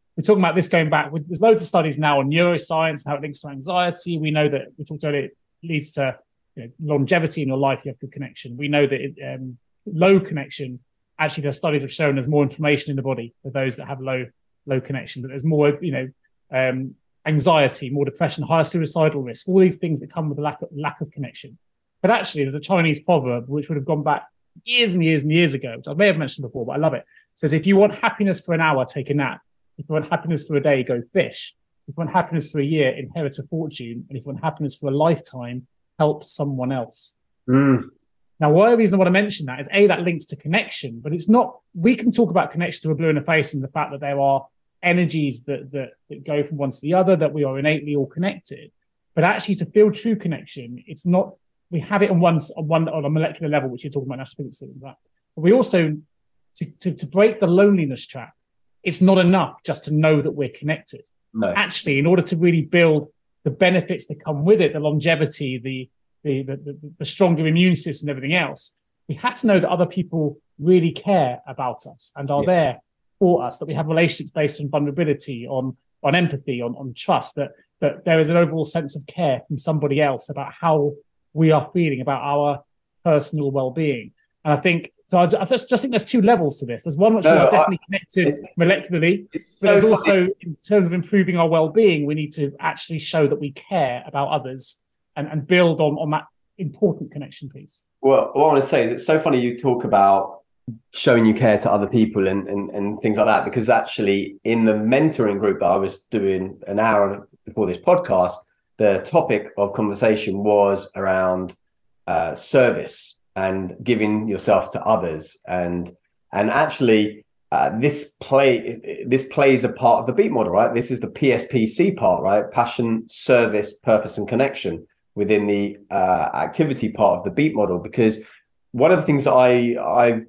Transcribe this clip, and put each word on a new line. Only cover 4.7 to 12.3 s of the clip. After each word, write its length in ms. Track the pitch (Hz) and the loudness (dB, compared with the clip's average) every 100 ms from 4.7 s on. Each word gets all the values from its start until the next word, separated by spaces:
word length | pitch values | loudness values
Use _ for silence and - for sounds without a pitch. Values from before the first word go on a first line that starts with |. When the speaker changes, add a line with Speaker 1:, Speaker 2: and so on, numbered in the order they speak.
| - | -16
Speaker 1:
we 80 | |
talked 200 | 147 151 | -14 -8
earlier, 180 | 151 143 | -4 -4
it 140 | 139 _ _ _ | -6 _ _ _
leads 300 | 170 151 147 | -6 -6 -4
to, 260 | 147 135 - _ _ _ - | -4 -4 -4 _ _ _ -18
you 80 | |
know, 60 | 120 - | -18 -10
longevity 560 | 151 147 131 175 160 165 | -2 -2 2 0 0 -4
in 80 | 139 | -4
your 80 | 131 | 0
life. 240 | 139 127 | 0 -2
You 100 | 139 | -8
have 60 | 120 | -14
good 140 | 135 | -16
connection. 460 | 143 127 - 123 123 | -14 -16 -16 -16 -10
We 100 | 143 | -2
know 180 | 147 139 | 2 2
that 140 | 135 | 0
it, 140 | 139 - 135 | -6 -10 -14
um, 300 | 131 131 120 _ _ 208 | -12 -14 -16 _ _ -8
low 340 | 160 185 196 | 2 4 4
connection, 600 | 196 160 135 - 127 123 _ _ _ - | 2 -8 -10 -12 -12 -12 _ _ _ -6
actually, 260 | 156 156 | -4 -4
their 80 | 143 | -6
studies 300 | 135 165 151 | -2 -2 -2
have 100 | 135 | -4
shown 220 | - 147 | -2 0
there's 140 | 139 | 0
more 140 | 123 | 0